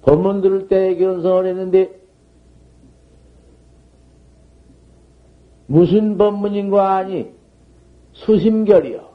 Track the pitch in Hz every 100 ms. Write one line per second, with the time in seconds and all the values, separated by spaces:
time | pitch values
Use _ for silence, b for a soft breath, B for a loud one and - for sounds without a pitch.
0 | 135 151 190 196 190 190 - 190 190 175
1 | 190 185 175 185 185 185 185 185 190 -
2 | _ _ _ _ _ _ _ _ - _
3 | _ _ _ _ _ _ _ _ _ _
4 | _ _ _ _ _ _ _ _ _ _
5 | _ _ _ _ _ _ - 147 170 202
6 | 214 190 208 202 202 202 196 196 190 190
7 | 190 175 110 _ _ _ _ _ _ _
8 | _ - - 214 220 220 208 190 131 107
9 | -